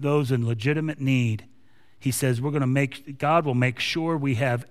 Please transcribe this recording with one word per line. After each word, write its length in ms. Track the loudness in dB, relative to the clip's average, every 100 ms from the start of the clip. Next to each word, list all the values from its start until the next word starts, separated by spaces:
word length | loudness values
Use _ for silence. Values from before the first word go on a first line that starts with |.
those 320 | 0 0 2
in 140 | 0 0
legitimate 540 | -2 0 0 -2 -2
need, 460 | 0 2 2 -2 -8 -20 -20 -20 -20 -6
he 100 | -4
says 300 | 0 0 0
we're 100 | 0
gonna 160 | 0 2
make, 520 | 2 0 -4 -16 -4
God 260 | 2 2
will 100 | 2
make 240 | 2 2 0
sure 380 | -4 -2 -2 -2
we 180 | 0
have 320 | 0 0 -2 -2